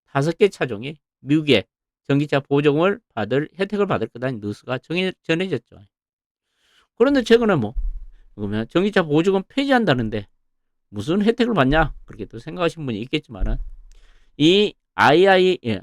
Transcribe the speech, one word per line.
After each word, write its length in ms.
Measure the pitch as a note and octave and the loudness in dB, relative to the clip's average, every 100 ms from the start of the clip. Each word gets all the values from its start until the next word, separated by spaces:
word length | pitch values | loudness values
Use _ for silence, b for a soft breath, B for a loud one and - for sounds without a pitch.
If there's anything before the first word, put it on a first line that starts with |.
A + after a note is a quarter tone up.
| _ | _
다섯 320 | - D3 E3 | -2 -2 2
개 120 | G3+ | 0
차종이 460 | - D3 G2+ C3 D#3 _ _ | 0 -6 -6 -10 -14 _ _
미국의 460 | B2+ D#3 D3+ A2+ - _ _ _ | -2 0 4 2 2 _ _ _
전기차 380 | - C#3 D3 C#3+ | -2 -2 0 -2
보조금을 580 | - C#3 D3 C#3+ F3+ G3+ _ | 0 2 2 2 0 -2 _
받을, 340 | - G#2+ C3 D3+ - | -8 -4 -2 -4 -6
혜택을 280 | G3 G3+ G3 | -6 -2 -2
받을 220 | A2+ A2 | -2 -4
거다는 340 | A#2+ B2+ A#2+ | -6 -8 -6
뉴스가 380 | G#2 G#2 - B2+ | -8 -10 -8 -10
정해-, 340 | - E3 F#3 - | -6 -4 -4 -6
전해졌죠. 580 | - E3 F#3+ C3+ - - G2+ _ _ _ _ _ _ _ _ _ _ - | -4 -4 -2 -6 -8 -20 -20 _ _ _ _ _ _ _ _ _ _ 0
그런데 280 | B3+ C#4+ | 2 2
최근에 320 | A3 A#3 A3+ F3 | 4 2 4 0
뭐, 180 | G#2 - - - - - _ - | -2 -4 -6 -6 -14 -20 _ -10
그러면 320 | G2+ G#2 A#2 | -6 -6 -4
전기차 360 | E3+ G3+ G3+ | -2 0 0
보조금 400 | E3 D3 F3+ F#3+ F#3 | 0 0 2 -2 -4
폐지한다는데 800 | - C#4 B3+ G#3+ B2+ A2 G#2+ G2+ _ _ _ _ _ _ | -6 0 2 2 0 -2 -6 -10 _ _ _ _ _ _
무슨 320 | G2+ A2 F#3+ | -10 -4 0
혜택을 300 | G#3 A#3 A#3 | 0 0 0
받냐? 400 | G3+ C3 D3+ D3+ - | 2 2 2 0 -4
그렇게 220 | - - G2+ | -18 -14 -14
또 140 | A2+ | -14
생각하시는 460 | D#3 F3 E3+ E3 C#3 | -14 -6 -4 -4 -8
분이 140 | G#2 | -8
있겠지만은 560 | A#2 D#3 - G#2 F#2+ - - - - - - _ _ - | -6 -6 -8 -6 -4 -4 -6 -14 -20 -20 -20 _ _ 0
이 380 | D3+ G3 G#3 - _ - | 4 4 2 -4 _ 2
아이아이, 640 | A2+ D#3 F#3+ F#3 F#3 F3+ A#2+ | 4 6 6 4 4 0 -4
예, 160 | G2 | -6